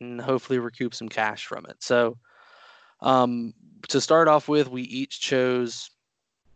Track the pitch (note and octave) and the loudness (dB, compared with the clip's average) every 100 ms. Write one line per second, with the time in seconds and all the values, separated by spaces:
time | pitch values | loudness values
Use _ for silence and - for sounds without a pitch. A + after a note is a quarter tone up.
0 | B2 A#2+ B2 C3 - C3 A#2 - B2 - | -12 -6 -2 -2 0 -2 -2 -6 -6 -6
1 | A2+ - G#2+ G#2 - - - - - A#2+ | -8 -2 -2 -4 -10 -12 -14 -10 0 2
2 | A#2 A#2+ _ _ _ - - - _ _ | 2 -2 _ _ _ -20 -20 -20 _ _
3 | - C3 B2 A#2+ A#2 - _ - - C#3 | 2 4 2 -2 -6 -12 _ -18 -2 0
4 | - D#3+ D#3+ D3+ D3 D3+ C3 B2+ B2+ B2+ | 4 6 6 4 4 0 0 -4 -8 -8
5 | C3+ - - C3 B2+ B2 A#2+ A2 - _ | -8 -8 -2 0 2 0 -2 -6 -16 _
6 | _ _ _ _ _ | _ _ _ _ _